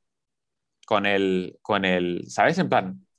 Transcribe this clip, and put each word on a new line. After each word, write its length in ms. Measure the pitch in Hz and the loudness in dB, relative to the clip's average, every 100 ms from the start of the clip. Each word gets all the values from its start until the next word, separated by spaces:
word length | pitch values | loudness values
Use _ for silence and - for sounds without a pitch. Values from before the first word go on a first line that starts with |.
| _ _ _ _ _ _ _ _ - | _ _ _ _ _ _ _ _ -2
con 200 | 107 101 | 0 2
el, 520 | 98 95 92 90 - | 2 2 0 -4 -8
con 220 | - 101 | -2 0
el, 400 | 95 90 87 87 - | 2 0 0 -4 -6
¿sabes? 300 | - 113 170 | 0 2 2
En 100 | 160 | 0
plan, 380 | 123 95 95 _ | 0 -2 -8 _